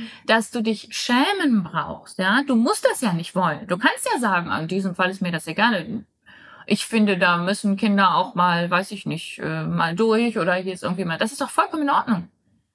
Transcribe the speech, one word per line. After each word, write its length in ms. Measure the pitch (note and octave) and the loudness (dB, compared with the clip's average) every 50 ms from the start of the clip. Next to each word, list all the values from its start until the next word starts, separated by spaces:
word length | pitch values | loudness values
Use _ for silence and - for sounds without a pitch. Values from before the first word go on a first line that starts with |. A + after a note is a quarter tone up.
| A#3 A3 - - - | -10 -14 -16 -8 0
dass 240 | - A3 A3+ G#3+ - | 2 2 2 2 0
du 120 | - A#3+ | -4 -2
dich 260 | G#3+ A3+ G#3+ G3+ - - | -2 -2 -2 -2 -6 -10
schämen 760 | - - - - A#3+ B3 D4 F#4+ G#4 G4 E4+ C#4+ A#3 G#3 E3+ | -10 -6 -2 0 2 2 2 2 2 0 2 2 2 2 0
brauchst. 540 | D#3 - D#3+ D3 - - - - - - - | 0 -2 -4 -4 -4 -6 -12 -14 -12 -6 -2
Ja, 240 | F#3 F#3+ G#3+ C4+ D4 C#4+ | 0 2 2 2 2 2
du 80 | B3+ | 2
musst 280 | A3+ A#3 D#4+ G#4+ - - | 2 4 2 2 2 2
das 160 | B4+ A4 - | 2 2 2
ja 120 | B3+ G3+ E3+ | 0 0 0
nicht 220 | E3 E3+ - - | -2 -4 -4 -2
wollen. 320 | F#3 F#3 E3 D3+ - - - | 0 0 0 0 -2 -4 -4
Du 100 | F3+ F#3 | -4 0
kannst 320 | - D#4 A#4+ B4+ - D#4 | 2 2 0 0 -2 -2
ja 80 | E4+ D4 | -2 0
sagen, 300 | A#3+ G#3 F#3 F3 E3+ - | 0 0 0 0 0 -2
"Ah, 100 | F#2+ B2+ | -4 -4
in 80 | D#3+ E3 | -4 -2
diesem 280 | F#3 G3 F#3+ F#3+ E3+ | -2 -2 -2 -2 -2
Fall 160 | - F#3 F#3 | 0 -2 -2
ist 100 | F#3+ F#3+ | -2 -2
mir 100 | F#3 F3+ | -4 -4
das 140 | E3+ D#3 - | -4 -4 -6
egal. 580 | E3 D#3 - G#3+ A#3+ A3 F3+ D#3+ A3+ - A3+ - - _ _ _ - - - - - - - - | -6 -2 0 2 2 2 0 -2 -4 -8 -10 -10 -14 _ _ _ -20 -20 -20 -20 -20 -20 -16 -4
Ich 200 | - G#3+ - - | -2 -2 -2 0
finde, 340 | - A3+ A3+ G#3+ G3+ G3 F3 | 0 2 4 4 4 4 4
da 180 | F#3 F3 F3 E3+ | 4 4 4 2
müssen 400 | F3 F#3 G#3 - - G3+ G3 G3 | 2 0 -2 0 0 0 0 2
Kinder 380 | A3+ G#3+ G3+ G3+ G3 F#3 D#3+ | 2 2 4 4 4 4 4
auch 180 | E3 F#3 - - | 4 2 0 0
mal, 380 | F3+ F3 F3+ F3 E3+ F3 F3 | 0 2 2 2 2 0 0
weiß 200 | F3 F3+ G3 - | 0 0 0 -2
ich 140 | G#3 F3+ - | -6 -10 -8
nicht, 320 | D3 D3 E3 - - - - | -8 -8 -8 -8 -12 -12 -8
äh, 240 | - D3+ D#3+ D#3+ D#3 | -8 -6 -6 -4 -4
mal 320 | E3 E3+ E3+ E3 E3 E3+ | -4 -2 0 0 0 0
durch 440 | F3 A3+ A3+ A3 A3+ A#3 A#3 A3 A3+ | 2 2 4 4 4 2 0 0 0
oder 160 | E3 F#3 F3+ | 0 0 0
hier 180 | F#3 F#3 F#3+ F#3 | 0 -2 -4 -6
ist 100 | F3+ - | -6 -4
irgendwie 220 | C#3+ F3+ F3+ F#3+ | -4 -4 -2 -4
mal." 140 | E3+ E3 D#3+ | -4 -2 -2
Das 120 | - A3 | -2 -4
ist 100 | C#4 - | -4 -4
doch 100 | C#4 A#3+ | -6 -2
vollkommen 320 | - D#4+ F4+ - - D#4+ D4 | 0 0 0 0 -2 -2 0
in 60 | C#4+ | 0
Ordnung. 380 | D4+ - - - A3 E3+ F3 - _ _ _ _ _ _ _ _ _ | 2 0 0 0 -2 -2 -2 -6 _ _ _ _ _ _ _ _ _